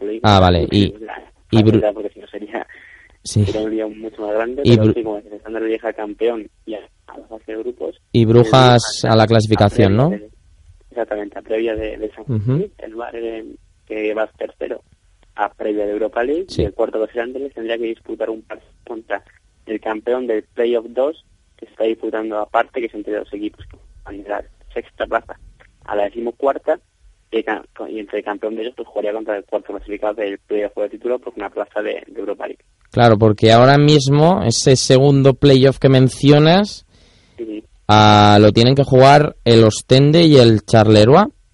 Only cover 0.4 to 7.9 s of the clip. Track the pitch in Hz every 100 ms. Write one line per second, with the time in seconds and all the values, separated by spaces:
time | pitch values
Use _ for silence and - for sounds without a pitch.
0.4 | 90 87 - 104 98 - 110 - - _
1.4 | - 113 107 107 104 104 101 - 101 101
2.4 | 104 113 - - - - _ _ - 104
3.4 | 101 107 110 110 107 107 110 113 104 107
4.4 | 117 139 143 113 107 120 107 104 107 104
5.4 | 110 113 110 110 113 107 107 101 117 113
6.4 | 101 _ - 104 95 _ _ - - 110
7.4 | - 110 123 120 156